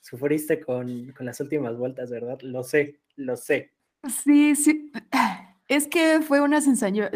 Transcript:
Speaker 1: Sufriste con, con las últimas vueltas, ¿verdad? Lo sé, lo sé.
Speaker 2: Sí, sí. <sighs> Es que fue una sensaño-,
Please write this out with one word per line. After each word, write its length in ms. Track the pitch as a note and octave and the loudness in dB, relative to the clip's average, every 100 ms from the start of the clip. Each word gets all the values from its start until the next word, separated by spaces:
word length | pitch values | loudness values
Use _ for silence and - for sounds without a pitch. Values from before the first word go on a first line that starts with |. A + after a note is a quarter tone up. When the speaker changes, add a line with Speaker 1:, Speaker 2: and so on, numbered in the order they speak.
Speaker 1:
Sufriste 600 | - B2 C#3+ D#3 D3+ D#3 | -18 -6 -2 -2 0 -2
con, 520 | - B2 B2 A#2+ B2+ - | -2 -6 -6 -10 -12 -12
con 100 | B2+ | -12
las 140 | A#2 | -8
últimas 360 | C3+ D3+ B2 A#2 | -6 -4 -4 -4
vueltas, 320 | B2+ C3 B2+ | -6 -6 -10
¿verdad? 280 | A#2 A#2+ B2+ | -8 -8 -10
Lo 200 | C3 B2+ | -10 -10
sé, 380 | B2+ D3+ C#3+ - _ - | -2 0 0 -6 _ -12
lo 200 | C3 A#2+ | -8 -8
sé. 360 | - D3 - _ _ _ C#4+ - | -2 -4 -4 _ _ _ -10 -4
Speaker 2:
Sí, 300 | - D4 D4 | 4 6 6
sí. 380 | C#4+ D4+ D#4 D4+ A3+ - | 4 4 2 -2 -14 -4
<sighs> 560 | C4 A#3 F3+ - _ - | -2 0 -4 -12 _ -2
Es 220 | C#4+ D4 | 0 2
que 320 | E4+ D#4+ D#4+ | 2 4 4
fue 220 | D#4 C#4+ | 4 2
una 180 | C#4+ D4+ | 4 4
sensaño-, 480 | C#4+ A#3+ G#3 G3+ G#3 | 4 2 2 0 -2